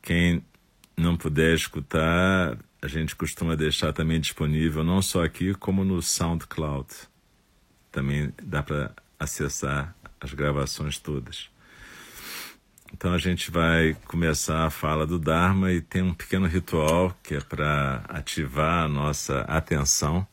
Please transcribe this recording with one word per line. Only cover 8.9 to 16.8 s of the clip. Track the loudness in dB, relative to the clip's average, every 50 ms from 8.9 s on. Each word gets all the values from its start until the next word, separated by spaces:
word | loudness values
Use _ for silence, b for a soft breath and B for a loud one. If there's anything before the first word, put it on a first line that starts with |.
| -8 -14 _ _ _ _
acessar | -8 -6 -4 -4 -4 -4 -4 -4 -4 -2 -2 -2 -4 -6 -10 -16 -20 -20 -20 _
as | -12 -10 -6
gravações | -2 0 0 2 0 -2 -2 -4 -4 -4 -6 -6 -6
todas. | -6 -4 -4 -4 -6 -8 -12 -14 -16 -16 _ B B B B B B B B B B B B B B B B B B B B B _ _ _ -20 _ -20 -18
Então | -4 -2 0 0
a | 2
gente | 2 0 0 0 -2 -2
vai | 0 2 2 4 4 4 4 2 2 -2 -8
começar | -6 -2 0 2 2 0 0 0 -2 0 0 0
a | 0
fala | -2 -2 -2 -2 0 0 0
do | 0 -2 -2
Dharma | 0 2 2 4 4 4 4 4 4 4 2
e | 0
tem | -2 -2 -2 0
um | 0 0 -2
pequeno | -2 -4 -2 0 0 2
ritual | 2 2 0 -2 0 0 2